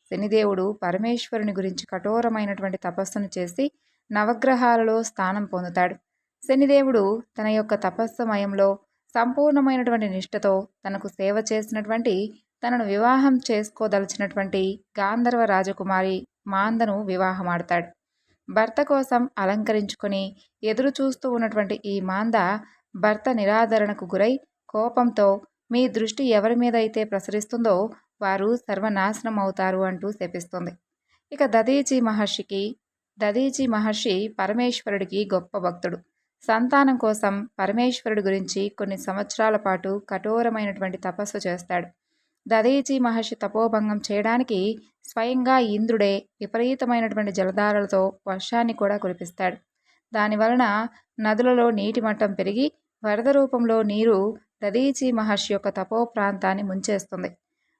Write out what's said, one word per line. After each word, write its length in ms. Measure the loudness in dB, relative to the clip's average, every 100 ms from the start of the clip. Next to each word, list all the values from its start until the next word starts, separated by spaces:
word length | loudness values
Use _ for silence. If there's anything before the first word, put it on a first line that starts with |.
| _
శనిదేవుడు 680 | -6 0 2 2 0 -2 -2
పరమేశ్వరుని 680 | -4 -2 -2 -4 -4 -4 -4
గురించి 340 | -2 -4 -6 -8
కఠోరమైనటువంటి 880 | -6 -2 0 0 -2 -4 -4 -6 -4
తపస్సును 440 | -6 -6 -6 -6 -6 -6
చేసి 340 | -6 -2 -4 -4 _ _ _
నవగ్రహాలలో 880 | 0 0 2 2 4 4 4 4 0
స్థానం 420 | -2 -4 -2 -2
పొందుతాడు. 500 | -4 -6 -4 0 0 -2 _ _ _ _ 0
శనిదేవుడు 760 | 4 6 6 6 4 2 0 -6 -4
తన 60 | 0
యొక్క 280 | 0 0
తపస్సమయంలో 1040 | 0 0 -2 -4 -2 -2 0 0 2 2 2 _ _ _
సంపూర్ణమైనటువంటి 960 | 0 0 2 4 4 4 2 0 0 0
నిష్ఠతో 600 | -4 -6 -2 2 0 -2 _ -8
తనకు 220 | -8 -10
సేవ 360 | -4 -2 0 -2
చేసినటువంటి, 840 | -4 -2 -8 -4 -2 0 0 -2 -10 _ _ -2
తనను 180 | -2
వివాహం 560 | 0 2 4 6 4 4 2
చేసుకోదలిచినటువంటి 1300 | -2 -2 -4 0 0 -2 -4 -4 -4 -2 0 -2 -4 _ -4
గాంధర్వ 440 | -2 2 2 2
రాజకుమారి 840 | 2 2 0 -4 -2 0 0 -2 -8 _ -4
మాందను 580 | 0 0 0 0 -2
వివాహమాడతాడు. 840 | -4 0 0 -2 -2 -4 0 -2 -2 _ _ _ _ _ -2
భర్త 300 | 0 2 0
కోసం 460 | 2 0 2 0 0 -2
అలంకరించుకొని 1000 | 0 0 0 0 -2 -6 -4 -4 -6 -12 _ _
ఎదురు 260 | -4 0 0
చూస్తూ 440 | 0 -4 -2 -4
ఉన్నటువంటి 480 | -2 0 -2 -2 -4
ఈ 160 | -4 -4
మాంద 320 | -2 -2 0 2 2 0 -6 _ _ 0
భర్త 280 | 0 2 0
నిరాదరణకు 720 | 0 2 4 4 2 0 -2
గురై 360 | -4 0 2 0 -6 _ -6
కోపంతో 720 | -2 0 2 2 4 4 2 -4 _ _
"మీ 160 | 0 2
దృష్టి 360 | 0 -2 -2
ఎవరి 300 | 2 2 4
మీద 220 | 2 2 2
అయితే 280 | 0 -2
ప్రసరిస్తుందో 840 | -2 -4 -4 -6 -4 -2 2 2 0 -6 _ _
వారు 340 | -2 0 0 -2
సర్వనాశనం 840 | -2 -4 -2 0 0 -2 -4 -2
అవుతారు" 400 | -2 -2 -2 0
అంటూ 340 | -2 -2 -8
శపిస్తుంది. 600 | -8 -8 -8 -10 -10 -10 -12 _ _ _ _ _
ఇక 120 | -2
దధీచి 560 | 2 4 4 2 2 0
మహర్షికి, 760 | 2 0 -2 -4 -6 -6 -6 -8 _ _ _ -4
దధీచి 480 | 0 2 0 0 0
మహర్షి 680 | 0 0 0 0 -2 -2 -4
పరమేశ్వరుడికి 880 | -2 0 0 -2 -4 -4 -2 -4 -2
గొప్ప 240 | -2 -4 -4
భక్తుడు. 400 | -4 -4 -8 -8 _ _ _ _
సంతానం 520 | 0 0 4 4 4 4
కోసం 520 | 0 0 -2 -2 -8 -4
పరమేశ్వరుడి 640 | -2 0 0 -2 -2 -2
గురించి 460 | 0 -2 -2 -4 -6
కొన్ని 300 | -6 -6 -6
సంవత్సరాల 580 | -6 -6 -6 0 2 2
పాటు 460 | 0 -2 -2 -6 -6
కఠోరమైనటువంటి 880 | -6 -2 0 0 -2 -4 -4 -6 -4
తపస్సు 400 | -6 -6 -6 -4 -4
చేస్తాడు. 400 | -6 -4 -4 -4 _ _ _ _ _ 0
దధీచి 500 | 2 4 2 0 0
మహర్షి 360 | 0 0 -4
తపోభంగం 680 | -6 -4 0 0 0 -2 -4 -2
చేయడానికి 680 | -2 0 0 0 -2 -2 -4 _ _
స్వయంగా 540 | -10 -4 -2 0 2 2
ఇంద్రుడే 640 | 2 0 0 2 2 0 -4 _
విపరీతమైనటువంటి 920 | -6 -2 0 0 0 0 0 -2 -2
జలధారలతో 800 | -2 -2 0 2 0 0 0 0 -2 -8
వర్షాన్ని 440 | -8 -2 0 0
కూడా 240 | 0 -2 0
కురిపిస్తాడు. 600 | -4 -6 -12 -4 -4 -4 _ _ _ _ _
దానివలన 720 | -2 0 2 2 4 2 0 -4 -10 _ -4
నదులలో 500 | 0 2 4 4 4
నీటి 300 | 2 -2 -2
మట్టం 320 | -2 0 -2
పెరిగి 400 | -2 -2 0 -2 -4 _ _
వరద 240 | -2 0 4
రూపంలో 540 | 4 4 2 2 2
నీరు 540 | 2 2 4 4 2 -4 _ _
దధీచి 480 | -2 2 0 0 0
మహర్షి 400 | 0 0 0 0
యొక్క 160 | -2 -2
తపో 360 | -4 -4 -2
ప్రాంతాన్ని 580 | -2 0 -2 0 -2 -2
ముంచేస్తుంది. 760 | -4 -4 -2 -4 -4 -10 -10 -12 _ _ _